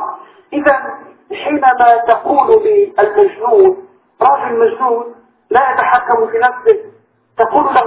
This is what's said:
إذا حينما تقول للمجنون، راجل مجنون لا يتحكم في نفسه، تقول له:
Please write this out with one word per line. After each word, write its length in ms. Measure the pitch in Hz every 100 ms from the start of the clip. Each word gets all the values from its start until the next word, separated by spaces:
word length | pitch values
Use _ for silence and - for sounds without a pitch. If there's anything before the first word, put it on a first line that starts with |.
| - - - _ -
إذا 420 | 294 294 262 - - - _ - 403
حينما 520 | - 294 262 247 240 233 233
تقول 540 | 226 - 285 - 440
للمجنون، 1200 | 415 415 403 - 415 415 392 - 466 440 190 - - _ _ -
راجل 360 | - - 240 233
مجنون 560 | 226 - 254 233 233 - _ _ -
لا 220 | 240 269
يتحكم 540 | - 254 247 247 233 220
في 120 | 226
نفسه، 520 | 247 247 226 202 - _ _ _ _ -
تقول 260 | 226 294
له: 180 | 285 254